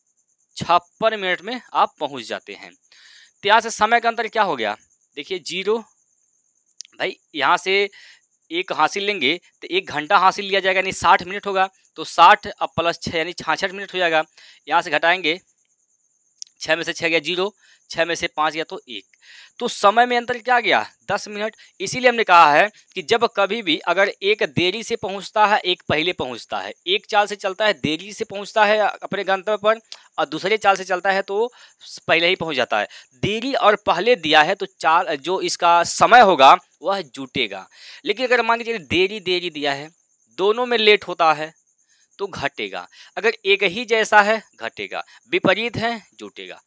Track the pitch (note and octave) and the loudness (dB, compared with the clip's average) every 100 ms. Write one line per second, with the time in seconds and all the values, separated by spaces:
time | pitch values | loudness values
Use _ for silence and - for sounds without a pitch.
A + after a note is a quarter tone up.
0 | _ _ _ _ _ - - E3+ - - | _ _ _ _ _ -10 0 0 0 -2
1 | A3 A3 F#3+ F3 F3+ B3 - D3 G#3+ - | -2 -2 -4 -4 -6 -12 -6 -2 -2 -2
2 | D3 C#3 G#2+ G2+ - F#2+ F#2+ F2 _ _ | -8 -8 -10 -10 -12 -18 -18 -20 _ _
3 | - - - _ G3+ A3 A3 - G#3+ A#3 | -20 -20 -20 _ 2 2 0 -2 0 0
4 | A#3 A3+ A3+ A3+ G3+ C#3+ G#2+ G#2+ _ _ | 0 -4 -4 -2 -2 -2 -4 -6 _ _
5 | _ - D3 F#3 C#3 E3+ F#3+ A3+ G#3+ _ | _ -16 -10 -10 -10 -8 -4 -4 -6 _
6 | _ _ _ _ _ _ _ - - - | _ _ _ _ _ _ _ -20 -20 -10
7 | D#3+ - _ D3+ C3+ F3 F#3+ G3 G3+ - | -10 -10 _ -4 0 0 0 -2 -2 -6
8 | - - _ _ - E3 F3+ D3 D3+ G3+ | -20 -20 _ _ -10 -8 -6 -2 -2 -2
9 | G3+ G3+ C3 F3 _ _ - F#3 F#3 A3+ | -6 -2 -2 -2 _ _ -6 -6 -6 -8
10 | D3+ G3+ F#3 F3 G3+ G3 F#3+ F#3+ F#3+ F#3 | 0 2 2 0 -2 -2 0 0 -2 -2
11 | E3+ F#3+ F3 G3+ G3+ F#3+ F#3+ _ _ - | 4 4 2 -4 -4 -2 -2 _ _ -14
12 | D#3 - E3+ G#3 G#3 - D#3+ - E3+ E3 | -4 6 8 8 2 -8 -6 -2 -2 -2
13 | - E3 E3 F3 - D#3 G3 F#3+ G3 F#3 | -6 -4 -4 -6 -4 -2 -4 -6 -8 -2
14 | F3 D#3+ D#3+ _ - - - D#3+ E3+ D3+ | 0 0 -2 _ -20 -20 -2 -2 0 0
15 | E3 F3+ E3 F3 _ _ _ _ _ _ | 2 0 0 -4 _ _ _ _ _ _
16 | _ _ _ - - - - E3 E3 E3 | _ _ _ -20 -20 -10 -4 -2 -4 -4
17 | E3+ E3 D3+ F3 G3 - _ _ - - | -2 -2 -2 -4 -4 -8 _ _ -12 -4
18 | E3 E3 E3+ - D#3 D#3 D#3 F#3+ - A2 | -4 -2 -6 -2 -4 -4 -10 -10 -14 -18
19 | - _ _ - - - A3+ - G3+ A3 | -18 _ _ -20 -20 -8 -8 2 2 4
20 | B3 A#3+ A#3 A#3+ A3 B3 G#3+ B2+ G#2+ _ | 2 2 -4 -8 -2 0 2 0 0 _
21 | - G3 - G#3 G#3+ - - - F#3 B3+ | -8 -6 -6 -8 -8 -10 -20 -10 -8 0
22 | B3 A#3 G#3 F3 D#3+ D3 G3+ - _ - | 2 2 4 6 8 6 2 -2 _ -10
23 | D3 A3+ G#3 - G3 A3+ F#3+ D#3+ - F3 | -2 0 0 -2 -2 -2 -4 -4 0 0
24 | G3 - G3 G#3+ G3 C#3 F3+ G#3+ G#3+ A#3 | 0 0 -2 0 -2 0 -2 -2 -6 -8
25 | G3+ G3 F3+ G#3+ G#3 G#3 F3+ F3+ - D3+ | -6 -8 -6 0 2 2 0 -4 -2 -2
26 | E3 F3+ C#3 A#2 - G#2 F#2+ - - G3+ | -2 -4 -6 -8 -10 -10 -10 -10 -4 -4
27 | - G#3+ G#3 G3+ G3 F#3 G#3+ E3 C3 D#3 | -2 0 0 -2 -8 -2 -2 -2 -4 -6
28 | G3 G3+ - G3 G3+ A3 G#3 G#3+ G3+ - | -8 -12 -12 -10 -6 2 2 4 0 -2
29 | - G3 F#3 F#3+ F#3 G#3+ G#3 A3+ - - | -8 -6 -2 -4 -2 -2 0 -2 -4 -20
30 | - - D3+ D#3 F3 G#3+ G3+ G3 F#3 F#3 | -14 -6 -4 -4 -4 0 2 0 0 -4
31 | G3 F#3+ G3 G3 A#3+ _ - _ - - | -2 -2 -2 -4 -6 _ -20 _ -20 -12
32 | - E3 E3+ F#3 E3 C3+ A#2 G#2+ G#2 - | -2 2 2 0 -4 -2 0 0 -4 -8
33 | - B2+ F3 G#3+ B3 C4 G3+ G#3 - E3+ | -20 _ -6 -4 -4 0 2 2 0 0
34 | A3 A#3+ D#3 D3+ D3+ G3 F#3+ - D#3+ E3 | 2 0 4 4 4 2 -6 -4 0 2
35 | F3+ D3+ C3+ F#3 F3 - F3 E3+ E3+ - | 0 -6 -4 -4 -4 -2 2 2 2 2
36 | F3 A#3 G#3 D#3+ C3+ F3+ _ _ D#3 G3 | 6 8 8 8 8 8 _ _ -6 -4
37 | D#3 - C3+ C3+ A2+ F#2+ F#2 - - - | -6 -12 -10 -4 -4 -6 -16 -20 -20 -12
38 | D#3 G#3 B3+ A#3+ A3+ A#3 A3+ A3+ C#3 D#3 | -6 -4 0 0 2 0 -2 -8 -2 0
39 | F#3+ G#3+ F3 F3+ F3 D3+ C#3+ C#3 D3+ _ | 0 -2 -4 -4 -4 -6 -4 -4 -8 _
40 | _ _ _ A2+ F#3+ A3+ B3 A#3 G#3+ G#3 | _ _ _ -2 0 0 0 2 4 4
41 | - F3 E3 D3+ D#3 - _ _ _ _ | 2 0 2 2 -2 -14 _ _ _ _
42 | _ - G3+ - C#3 - G#2 F#2 F2 - | _ -12 -12 -6 -8 -6 -10 -10 -14 -20
43 | - - G3+ - F#3+ G3 G3 F#3 A#3 A3+ | -18 -4 -2 -2 0 2 2 -2 -2 -2
44 | G#3 G#3+ G3+ A3 - A2+ A2+ - G2 F2+ | 4 4 4 0 -4 -12 -12 -10 -10 -10
45 | - - - E3+ F#3+ F#3+ A#3 G3+ A3+ A#3 | -12 -18 -6 -2 0 0 -2 -4 -6 -6
46 | - - G#2 - - - | -12 -18 -18 -16 -18 -18